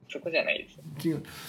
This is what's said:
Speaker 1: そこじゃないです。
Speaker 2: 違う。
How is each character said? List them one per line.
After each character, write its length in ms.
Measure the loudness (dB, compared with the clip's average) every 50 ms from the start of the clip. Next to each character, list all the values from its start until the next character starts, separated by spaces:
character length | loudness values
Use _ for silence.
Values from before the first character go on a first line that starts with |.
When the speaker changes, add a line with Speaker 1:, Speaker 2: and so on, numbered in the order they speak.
| -12 -8
Speaker 1:
そ 120 | -6 -4
こ 100 | -2 2
じ 80 | 4 4
ゃ 60 | 4
な 80 | 4
い 60 | 2 0
で 100 | -2 -8 -14 -16 -14 -12 -6 0
す。 80 | 2 2
Speaker 2:
違 60 | 2
う。 80 | 2 0 -6 -10 -12 -10